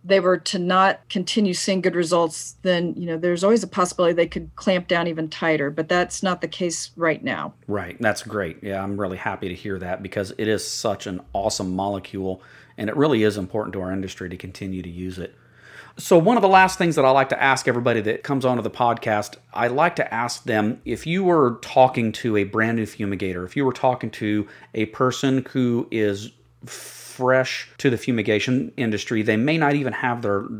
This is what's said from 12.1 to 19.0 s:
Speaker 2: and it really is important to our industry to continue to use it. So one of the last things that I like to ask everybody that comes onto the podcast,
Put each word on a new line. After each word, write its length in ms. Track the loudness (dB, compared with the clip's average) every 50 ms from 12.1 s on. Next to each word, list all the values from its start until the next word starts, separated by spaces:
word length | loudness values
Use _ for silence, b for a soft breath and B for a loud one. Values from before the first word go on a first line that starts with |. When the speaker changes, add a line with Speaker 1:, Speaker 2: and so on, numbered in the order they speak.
| -10 -8 -6 -6 -6 B B B B B B B B
Speaker 2:
and 140 | -8 -6 -4
it 60 | 0 2
really 240 | 2 4 4 4
is 160 | 4 2 2 0
important 340 | -4 -6 -4 -6 -6 -4
to 80 | -6 -6
our 100 | -6 -4
industry 380 | -4 -6 -6 -8 -10 -10 -10 -10
to 80 | -10
continue 460 | -12 -12 -14 -12 -10 -10 -8 -8 -8
to 80 | -10 -10
use 280 | -10 -10 -10 -10 -8 -10
it. 160 | -12 -12 -14 B B B B B B B B B B B B
So 220 | -12 2 6 6 6
one 180 | 8 6 6
of 60 | 6
the 60 | 6 8
last 280 | 8 8 8 6 4
things 180 | 2 0 2 4
that 100 | 4 6
I 40 | 6
like 200 | 6 6 4 2
to 120 | 0 2
ask 240 | 2 2 2 2 2
everybody 360 | 0 0 2 2 2 2 2
that 200 | 0 0 -2 -2
comes 220 | -2 -2 -2 0 2
onto 180 | 2 2 0
the 80 | -2 -4
podcast, 680 | -2 0 2 2 2 0